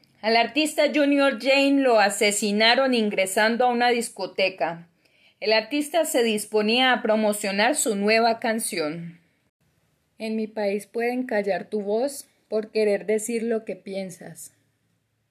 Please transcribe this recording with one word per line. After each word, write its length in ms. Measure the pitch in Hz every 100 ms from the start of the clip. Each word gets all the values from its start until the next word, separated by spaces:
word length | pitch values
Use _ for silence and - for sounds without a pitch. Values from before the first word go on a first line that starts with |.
| _ _
Al 160 | 208 226
artista 460 | 233 294 311 320 294
Junior 520 | 254 285 285 277 220
Jane 440 | 247 269 277 277
lo 180 | 262 226
asesinaron 920 | 202 202 208 202 208 208 220 247 269
ingresando 720 | 247 214 190 190 226 214 233 247
a 40 |
una 200 | 240 247
discoteca. 1000 | 240 233 - 185 - 190 190 160 170 - _ _ _ _ _
El 140 | 196
artista 540 | 220 214 294 294 339 311
se 160 | 277
disponía 720 | 233 214 - 214 208 240 262
a 80 | 240
promocionar 760 | 226 220 214 208 202 196 226 285
su 180 | 269
nueva 460 | 202 202 226 233 226
canción. 800 | 240 220 220 180 151 170 170 - _ _ _ _ _ _ _ _ _ _
En 180 | 220
mi 120 | 220 214
país 400 | 214 202 208 -
pueden 380 | 233 240 247
callar 420 | 254 214 202 180 202
tu 160 | 214
voz 440 | 202 214 277 285 - _ _
por 220 | 214 214
querer 340 | 220 214 196
decir 380 | 190 220 214 233
lo 240 | 226 220 220
que 100 | 185
piensas. 800 | - 196 190 - 175 160 - _ _ _ _ _ _ _ _